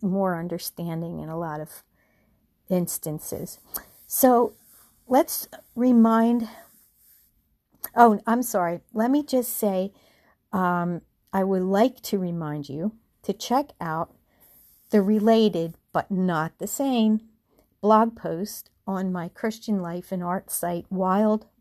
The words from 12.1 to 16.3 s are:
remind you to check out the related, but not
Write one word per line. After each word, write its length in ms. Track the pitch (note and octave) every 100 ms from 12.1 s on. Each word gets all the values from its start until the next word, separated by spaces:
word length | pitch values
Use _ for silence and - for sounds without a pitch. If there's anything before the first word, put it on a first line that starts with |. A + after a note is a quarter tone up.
| G3+
remind 500 | F3+ E3+ D#3 D3 C#3+
you 260 | C#3 G3+ - _ _
to 100 | -
check 360 | G3+ - B3 D4 _
out 360 | E3+ D#3+ E3+ _ _ _ _ _ _ _ _
the 120 | G#3+
related, 720 | G3 G#3+ G#3 A3+ G#3+ G3 E3 - _
but 160 | E3+ -
not 480 | F#3 F#3